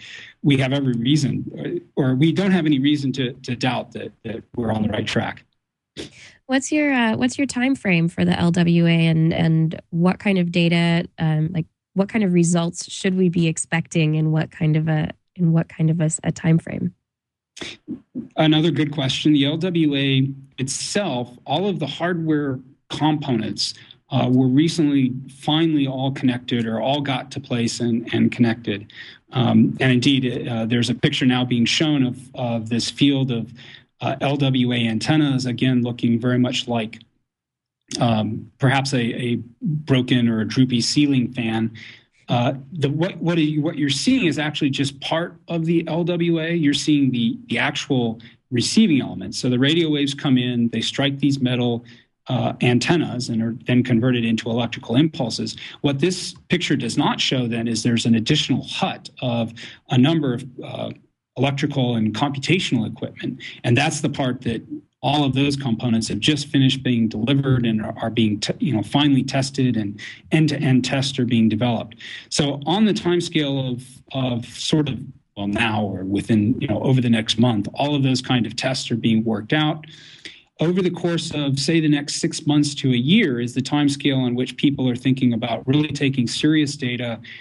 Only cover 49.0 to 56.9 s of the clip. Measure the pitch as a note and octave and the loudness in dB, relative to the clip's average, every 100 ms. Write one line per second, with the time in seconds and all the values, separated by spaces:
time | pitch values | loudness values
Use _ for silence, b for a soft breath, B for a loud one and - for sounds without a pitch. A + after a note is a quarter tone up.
49 | G#2 F2+ F#2+ - C3 B2 C#3 E3 D#3+ D3 | 0 -8 -10 -4 -2 2 2 2 2 0
50 | C#3 C#3 D3+ B2+ B2 A#2+ A#2 A2+ - - | -2 -2 2 2 2 0 0 0 -4 -2
51 | C#3+ C#3 C#3+ C3+ B2 B2 B2 A#2 B B | -2 2 0 2 0 0 -2 -2 B B
52 | B _ - B2 A#2 A#2 B2+ A#2+ - E3+ | B _ -4 -2 -2 0 2 2 2 0
53 | A2 A#2+ A#2+ A2+ A2+ A2 - B2 A#2+ A2+ | 0 -6 -4 -2 -4 -4 0 2 2 2
54 | B2+ B2 A2+ A2 A#2+ A#2 A#2 - - A#2+ | 2 0 0 -2 -2 -4 -4 -6 -2 2
55 | D#3+ - A2+ A2+ A2+ - B B D3 C#3 | 2 0 -6 -6 -8 -10 B B -2 0
56 | F3 F#3 - - - F3 - C#3 A#2 | 0 -2 -8 -10 -4 -2 0 -2 -2